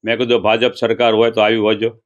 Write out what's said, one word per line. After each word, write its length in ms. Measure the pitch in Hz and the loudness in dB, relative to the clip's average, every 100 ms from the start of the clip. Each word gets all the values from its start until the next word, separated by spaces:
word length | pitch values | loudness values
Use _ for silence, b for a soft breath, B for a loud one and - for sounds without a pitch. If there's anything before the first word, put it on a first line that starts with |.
મેં 140 | 107 117 | -4 -4
કીધું, 240 | 123 120 | 0 0
ભાજપ 320 | 113 113 120 | 2 0 -2
સરકાર 400 | - 113 113 120 | -2 -4 0 0
હોય 180 | 107 117 | 2 0
તો 100 | 110 | 2
આવી 160 | 107 113 | 0 2
હોજો 440 | 107 104 113 - | 0 0 -4 -8